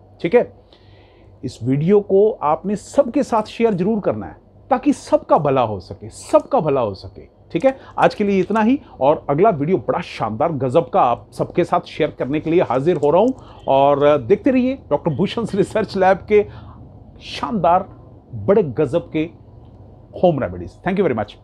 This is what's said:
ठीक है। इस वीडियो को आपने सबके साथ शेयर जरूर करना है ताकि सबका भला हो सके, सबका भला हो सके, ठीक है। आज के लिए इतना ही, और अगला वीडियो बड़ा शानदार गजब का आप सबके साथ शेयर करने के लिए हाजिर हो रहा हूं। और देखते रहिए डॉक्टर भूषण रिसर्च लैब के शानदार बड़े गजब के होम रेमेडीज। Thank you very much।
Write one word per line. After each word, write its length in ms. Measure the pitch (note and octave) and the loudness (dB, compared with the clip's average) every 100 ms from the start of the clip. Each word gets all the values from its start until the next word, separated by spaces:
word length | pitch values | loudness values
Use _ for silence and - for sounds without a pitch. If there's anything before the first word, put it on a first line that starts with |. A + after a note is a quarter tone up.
| - - | -20 -8
ठीक 140 | E3+ A#3+ | 0 0
है। 180 | E3 - _ _ - - - _ - - | 0 -6 _ _ -20 -20 -20 _ -20 -14
इस 160 | - - | -14 -8
वीडियो 360 | A#2 C#3 E3 G#3 | -2 0 4 2
को 320 | G3 G3 G#3+ | 4 2 2
आपने 440 | - D3 D#3+ F#3+ G#3+ | 0 -2 -2 -4 -6
सबके 480 | - - C4+ C#4+ | -2 0 0 0
साथ 200 | A#3+ A3 | 0 -2
शेयर 300 | - - A3+ | -2 0 0
जरूर 260 | F3+ F#3 A3+ | 0 0 -2
करना 260 | F3 G#2+ F#2+ | -2 -4 -8
है 120 | - _ - - | -14 _ -14 -2
ताकि 240 | B3+ D4 | 0 0
सबका 440 | - - D4+ - C4 | -2 0 -2 2 0
भला 240 | D3 C3+ | 2 2
हो 180 | A2+ G2 | 0 -4
सके, 300 | - - G#2 | -12 -16 -18
सबका 500 | - - D#4 D4+ C4 | -18 0 0 2 -2
भला 220 | E3+ C#3 | 0 0
हो 120 | A2 | -2
सके, 320 | F#2+ - - - | -6 -14 -20 -20
ठीक 400 | _ - E3 C4+ | _ -10 -2 -2
है। 120 | C4+ - - | -2 -8 0
आज 180 | D#3+ - | 0 2
के 80 | |
लिए 160 | G3+ G3 | 0 0
इतना 220 | F3+ G3+ | 0 0
ही, 200 | G#3+ G3+ - - | 0 0 -4 -2
और 240 | C3 D#3+ - | 0 0 0
अगला 200 | C#3+ A3 | 2 2
वीडियो 280 | D#3 D3 F#3 | 2 -2 -2
बड़ा 240 | - D3 | -2 -6
शानदार 500 | - - A2+ A2 D#3+ | -6 -6 -6 -2 -4
गजब 380 | C#3+ C3 D3+ E3+ | -2 0 0 0
का 120 | F#3+ | 2
आप 260 | C3+ A2+ - | 0 0 -6
सबके 320 | - D3+ - | -8 -4 -2
साथ 180 | E3+ F3 | 0 -2
शेयर 300 | - - D3 | -4 -4 -4
करने 280 | - C3 D3 | -4 -6 -4
के 100 | D#3 | 0
लिए 120 | E3 | 0
हाजिर 360 | D#3+ B2+ D3 E3+ | 0 0 0 0
हो 120 | C#3+ | 2
रहा 120 | E3+ | 4
हूं। 100 | A#3+ B3+ - - - | 2 0 -10 -10 0
और 500 | C3+ C#3 C#3+ D3 D3 | 4 4 4 4 2
देखते 340 | A2+ G#3 C#4 | 2 0 2
रहिए 240 | B3+ B3+ C4+ - | 0 0 -4 -4
डॉक्टर 260 | - F3 C3+ | -4 -2 -2
भूषण 300 | G3+ - G#3+ G3+ | -4 -4 -4 -2
रिसर्च 420 | - - F#3+ - | -2 -2 -4 0
लैब 200 | F#3 F#3+ | 2 2
के 280 | - G#3 G3+ - - - - - - - | 2 2 2 -6 -20 -20 -20 -20 -20 -20
शानदार 680 | - - - A3 C#3+ F3+ - - - - - | -16 -10 -6 0 2 2 0 -14 -20 -20 -16
बड़े 300 | G#2+ G#2 G#3+ | -6 0 2
गजब 480 | D#3 A#2+ D3 E3 E3+ | 0 -2 -2 -4 -4
के 180 | D#3 D#3+ - - - - - - - - - | -6 -6 -10 -20 -20 -20 -20 -20 -20 -20 0
होम 160 | F3+ C#3 | 2 2
रेमेडीज। 420 | G2 F2 F2 - | -2 -6 -14 -10
Thank 180 | F3 F#3+ | -4 0
you 60 | E3+ | 0
very 140 | A2 | -2
much। 120 | G#2 - | -6 -10